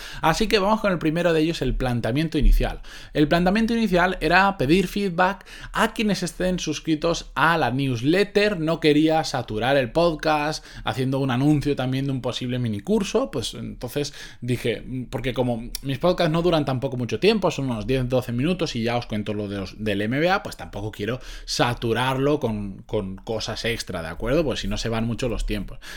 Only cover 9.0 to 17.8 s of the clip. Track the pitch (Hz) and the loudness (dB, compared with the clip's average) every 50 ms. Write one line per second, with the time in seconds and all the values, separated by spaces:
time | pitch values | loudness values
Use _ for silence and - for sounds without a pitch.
9 | 156 156 156 160 151 - - 131 120 - 110 104 110 127 143 143 127 113 - 160 | 6 4 4 2 0 0 -4 -4 -4 -4 -4 -2 0 2 2 2 2 2 2 2
10 | 170 175 160 147 - 160 156 151 147 156 151 - - - - - - - 110 123 | 2 2 2 0 0 0 2 2 0 -2 -4 -6 -8 -14 -16 -8 -6 -4 -2 -2
11 | 131 131 135 135 139 135 123 120 135 147 151 143 - 147 139 127 127 131 131 135 | 0 0 0 0 0 0 2 2 4 4 4 4 2 0 0 0 0 -2 -2 -2
12 | 135 139 135 131 117 127 120 - 131 123 123 127 123 117 107 101 101 - 208 226 | -2 -2 -4 -2 -4 -4 -4 -4 -4 -4 -2 -2 -2 -2 -2 -4 0 0 2 2
13 | 202 - - 220 269 - - 131 107 - - 123 113 110 101 - - 120 - 143 | 2 2 0 0 0 0 -4 -6 -6 -6 -8 -8 -10 -10 -10 -10 -10 -6 -4 -4
14 | 147 139 - - - - - - - 123 123 117 - 123 107 101 - - 123 131 | -4 -4 -6 -12 -16 -16 -14 -10 -4 -2 -2 0 0 -2 -2 -2 -4 -8 -8 -8
15 | 123 - - - 120 131 117 123 123 123 120 110 117 120 - - - 135 135 123 | -8 -6 -6 -4 -4 -4 -2 0 0 0 0 -4 -6 -8 -10 -8 -4 -4 -4 0
16 | - 175 180 - 175 165 156 170 170 180 170 156 147 - 131 123 135 135 127 123 | 2 2 2 4 2 2 2 4 4 4 4 4 2 2 0 -2 -2 -2 -4 -4
17 | 123 110 - 107 - 190 233 214 185 175 147 - 139 131 120 110 | -4 -4 -2 2 4 4 4 4 2 0 0 0 -2 -2 -2 -4